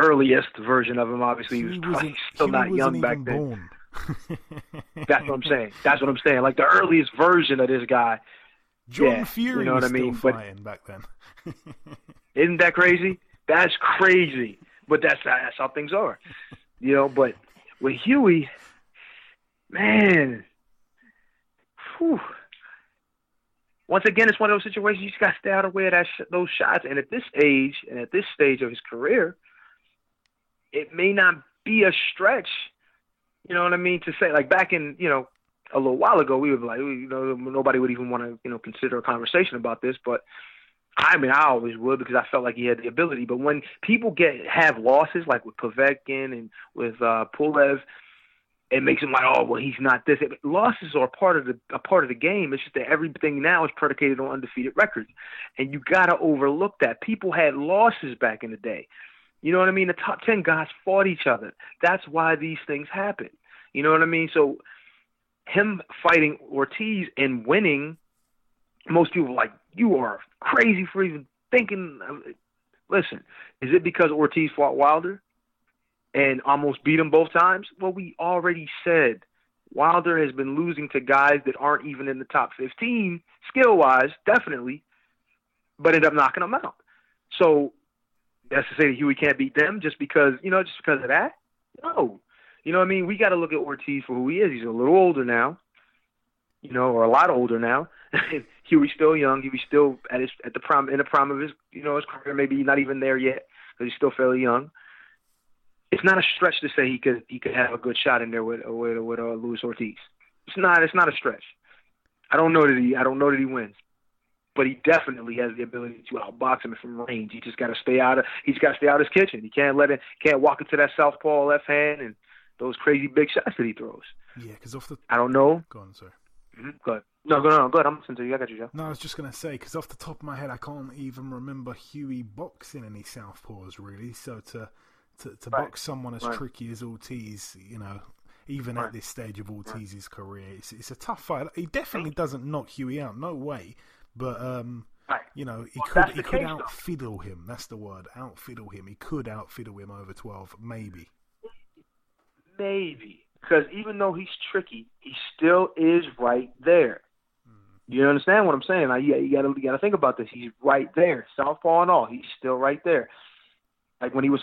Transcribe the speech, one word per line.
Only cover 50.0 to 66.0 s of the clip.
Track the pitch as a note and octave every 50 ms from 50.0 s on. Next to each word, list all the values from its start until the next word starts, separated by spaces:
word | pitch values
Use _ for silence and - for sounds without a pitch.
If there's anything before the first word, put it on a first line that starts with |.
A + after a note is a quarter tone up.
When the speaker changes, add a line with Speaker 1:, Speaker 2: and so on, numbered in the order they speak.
| -
Speaker 1:
this." | D3+ C#3+ - D3 B2 C3 - -
Losses | C#3+ E3 G3 A3 B3 - - F#3 D#3 D3
are | C#3+ B2+
a | B2+
part | - - G3 F#3 E3+
of | D3+ C3
the, | B2 B2 - _ -
a | - -
part | - - F#3+ F3+ C#3+
of | B2
the | B2
game. | A#2 D3+ E3 G3+ G3+ E3+ C#3 C3+
It's | C3 -
just | - -
that | C#3+ -
everything | C#3 D#3+ D3+ E3 D#3+ C3+ - D#3+ D3+ D3 C#3
now | C#3+ E3 F3+ E3+ D#3
is | D3 -
predicated | - D#3 C#3 C3+ - D3 C3+ C3+ B2+
on | C3+ C#3
undefeated | C3+ C3+ B2+ - - B2+ B2 C3 -
records, | F3+ G#3+ G#3 - A#2 A2 - _ - - - - - - - _ -
and | C3+ C3+
you | C#3+ C#3+
gotta | - - F3+ F#3 F3+ F3 E3+
overlook | - F3 D#3+ D3 C3 C#3 C#3 D3 E3 G3 G3+ - -
that. | C#3 A#2 A2+ -
People | - A3 A3 - F#3+ F#3
had | D3+ E3+ D#3+ D3 C3+
losses | C#3 C#3+ D#3+ F#3+ G3+ A#3 A#3 - - E3 C3 A#2 -
back | B2+ A2+ G#2+ - A#2+
in | A2+
the | A2
day. | G2+ - A2+ G2+ - - _ _ - - - _ _ _ _ _ _
You | - D#3
know | F3 F#3
what | F#3
I | F#3+ F#3+
mean? | F#3+ F#3 F3+
The | E3+
top | - - G#3 - -
ten | - A3+ A3 G3+ D#3+
guys | E3 D#3+ D#3+ D#3 - - - _
fought | F#3+ F#3+ G3 G3
each | F#3+ E3+ - -
other. | C#3 A#2 G#2+ A2 F#2+ - _ - - - _ E3
That's | F3 F#3 F#3 -
why | D3 D3 E3 D#3+ D#3+ D#3+
these | D3 D#3 D#3+ D#3+ - -
things | - D3 C#3+ D3 -
happen. | - G3 G3 G#3 - - F#2 - _ _ _ _ - - - _ -
You | C3+ D3
know | D#3
what | D#3 D#3+
I | E3
mean? | E3 E3 E3 D#3+ D3+ -
So | D#3+ D3 C#3+ - - _ - - - _ _ _ _ _ _ _ _ _ _ _ _ _
him | - - F#3+ G#3 G#3+ G3 E3+ - - - -